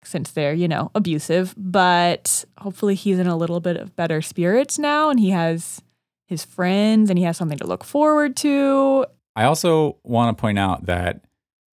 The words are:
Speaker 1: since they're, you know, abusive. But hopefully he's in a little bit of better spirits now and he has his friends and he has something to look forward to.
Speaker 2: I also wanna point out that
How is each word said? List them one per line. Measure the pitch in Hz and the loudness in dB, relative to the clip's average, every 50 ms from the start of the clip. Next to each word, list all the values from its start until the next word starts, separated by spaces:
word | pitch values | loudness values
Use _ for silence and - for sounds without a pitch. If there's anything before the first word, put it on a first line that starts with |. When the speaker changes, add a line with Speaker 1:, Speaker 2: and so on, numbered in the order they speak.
| - | -14
Speaker 1:
since | - - 156 156 - | -10 -8 -8 -8 -6
they're, | - 160 147 143 160 | -4 -4 -2 -2 0
you | 170 180 | 0 0
know, | 165 156 - 151 - - | 0 -2 -2 -4 -2 -2
abusive. | 214 180 170 156 151 - - 165 185 185 185 - | -2 -2 0 -2 -4 -2 0 0 0 0 -2 -6
But | 214 190 185 180 196 180 180 175 175 175 175 165 - - - - - - - _ | -10 -6 -2 2 2 4 4 4 4 2 2 0 -2 -2 -4 -4 -4 -6 -10 _
hopefully | - - 196 180 - 214 202 196 | -14 -12 -12 -8 -2 -2 0 0
he's | 180 - 202 185 | 0 0 0 0
in | 180 180 | 2 2
a | 180 170 | 0 0
little | 165 170 165 170 175 | -2 -2 -2 -4 -2
bit | 170 180 165 | -2 -4 -4
of | - - - - | -4 -6 -10 -6
better | - 170 165 160 156 | -4 -2 -2 -2 -2
spirits | - - - 180 170 180 214 254 285 - - | -4 -4 -4 -2 0 2 2 2 0 0 -2
now | 294 294 294 294 302 311 302 | -4 -2 0 0 0 2 2
and | 269 | 2
he | 233 202 185 | 2 2 2
has | 196 170 165 165 165 165 - - - - - _ _ _ _ _ _ _ _ | 2 2 0 0 -2 -4 -6 -12 -16 -18 -20 _ _ _ _ _ _ _ _
his | - 180 151 - | -10 -10 -10 -10
friends | - - - 180 180 190 202 208 220 220 220 214 196 | -10 -6 -2 0 0 2 2 2 4 4 4 4 4
and | 180 | 4
he | 175 185 | 2 2
has | 170 165 | 0 -2
something | - 170 156 165 - | -2 -4 -4 -4 -6
to | - | -6
look | 175 180 - - | -6 -6 -8 -6
forward | - - 294 302 302 302 302 294 269 262 | -4 0 2 2 4 4 2 2 0 -2
to. | - - 294 277 277 277 277 269 269 269 269 269 269 - - _ _ _ _ - | -2 0 0 2 2 2 2 2 2 2 2 2 0 0 -4 _ _ _ _ -2
Speaker 2:
I | 110 113 | 2 2
also | 139 160 - - 175 160 156 151 143 - _ - | 2 2 2 2 2 2 2 2 0 -2 _ -6
wanna | 120 120 117 120 117 110 | -2 0 2 2 2 0
point | - - 107 101 101 | -2 -2 -2 0 0
out | 98 95 90 - 87 | 0 0 -2 -2 -2
that | 90 87 87 90 87 - - _ _ _ _ _ _ _ _ _ _ | -2 -2 -2 -2 -4 -6 -8 _ _ _ _ _ _ _ _ _ _